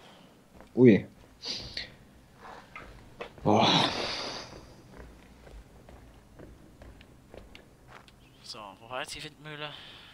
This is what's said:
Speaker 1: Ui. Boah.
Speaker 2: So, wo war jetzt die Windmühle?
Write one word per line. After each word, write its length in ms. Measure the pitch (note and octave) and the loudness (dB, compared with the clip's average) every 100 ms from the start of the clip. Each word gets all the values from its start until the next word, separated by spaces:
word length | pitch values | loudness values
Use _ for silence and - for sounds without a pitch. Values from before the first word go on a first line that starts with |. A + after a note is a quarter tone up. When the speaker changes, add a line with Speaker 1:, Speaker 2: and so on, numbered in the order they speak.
| - - - - - - - - | -20 -20 -20 -20 -20 -20 -4 10
Speaker 1:
Ui. 300 | B2+ F#2 - - - - - - - - - - - - - - - - - - - - - - - - | 10 10 6 -14 -20 -16 -10 -8 -8 -10 -12 -14 -20 -20 -20 -20 -18 -18 -16 -16 -16 -18 -20 -16 -16 -2
Boah. 240 | - G#2 - E2+ - - - - - - - - - - - - - - - - - - - - - - - - - - - - - - - - - - - - - - - - - - - - - - | 4 6 6 6 2 0 -4 -4 -6 -8 -12 -16 -18 -20 -20 -18 -18 -20 -20 -20 -20 -20 -20 -20 -20 -20 -20 -20 -20 -20 -20 -20 -20 -20 -20 -20 -20 -20 -18 -18 -18 -20 -20 -20 -20 -20 -20 -20 -20 -20
Speaker 2:
So, 160 | - A#2 G#2 G2 | -16 -12 -12 -14
wo 100 | A2+ | -10
war 120 | B2+ | -8
jetzt 140 | D3+ D#3 | -8 -10
die 80 | |
Windmühle? 460 | D3+ C#3+ D3 D3 D3+ D3 - - - | -12 -14 -14 -10 -10 -10 -16 -18 -20